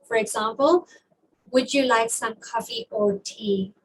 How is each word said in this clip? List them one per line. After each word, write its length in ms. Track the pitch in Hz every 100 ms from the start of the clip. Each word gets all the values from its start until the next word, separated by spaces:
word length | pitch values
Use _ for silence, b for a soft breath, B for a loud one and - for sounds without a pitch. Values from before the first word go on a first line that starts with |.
| _
for 80 | 226
example, 680 | 214 - 214 - - 170 - b b _ _ _ _
Would 220 | 254 254
you 100 | 277
like 260 | 262 226 226
some 240 | - 226 226
coffee 500 | - 233 220 - -
or 280 | 220 208 196
tea? 500 | - - 214 196 190 -